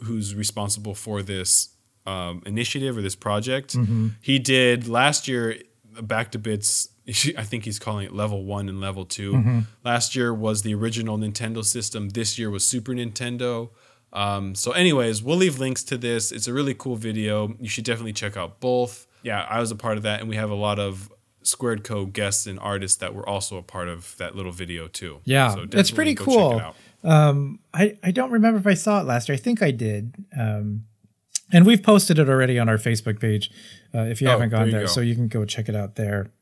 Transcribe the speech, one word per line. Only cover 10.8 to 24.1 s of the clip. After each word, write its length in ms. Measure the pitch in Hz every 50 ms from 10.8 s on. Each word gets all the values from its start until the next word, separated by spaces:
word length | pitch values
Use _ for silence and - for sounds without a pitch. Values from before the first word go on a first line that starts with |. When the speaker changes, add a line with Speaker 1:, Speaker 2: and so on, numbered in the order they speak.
| 113 117 110 117 113 110 107 107
Speaker 1:
Nintendo 460 | 107 104 104 - 117 110 113 113 107
system. 460 | - - 120 104 - - 110 104 101
This 280 | 98 117 110 101 - 120
year 120 | 113 107
was 140 | 101 95 -
Super 260 | - 131 123 110 131
Nintendo. 800 | 127 123 117 117 104 - 123 120 123 120 123 123 120 117 117 113 _ _ _ _ _ _ _ _
Um, 420 | - 98 101 101 101 98 98 98 95
so 180 | - - -
anyways, 500 | - 180 202 175 147 131 120 113 110 107
we'll 140 | 110 135 160 180
leave 200 | 190 180 139 127
links 240 | 131 131 127 - -
to 140 | - 135 120
this. 320 | 123 120 117 113 113 -
It's 160 | - 113 104
a 60 | 120
really 220 | 123 139 147 139 127
cool 200 | - - 131 123
video. 600 | 107 113 110 107 110 107 107 107 107 107 104 110 110
You 100 | 123 104
should 160 | - - 110
definitely 280 | 123 117 110 117 110
check 240 | 104 - 110 104 101
out 240 | 98 87 85 98 -
both. 460 | 127 127 123 123 123 120 - - - _ _ _
Yeah, 220 | - 120 104 101 85 -
I 80 | 107 117
was 140 | 120 110
a 40 | 113
part 200 | 101 - 113 107
of 80 | 107 107
that, 160 | 107 104 104
and 80 | 110 113
we 80 | 107
have 140 | 107 110 107
a 40 | 104
lot 240 | 101 104 104 104 104
of 320 | 101 98 95 95 101 - - _ _ _ _ _
Squared 400 | - - - - 131 120 113 107
Co 240 | 104 - 113 101 98
guests 400 | 95 98 107 104 98 101 - -
and 120 | 104 95 -
artists 360 | 101 104 101 95 95 90 - -
that 160 | 92 90 -
were 140 | 98 - 98
also 280 | 101 95 - - 104
a 60 | 90
part 260 | 85 - - 92 87 87
of 260 | 85 85 85 -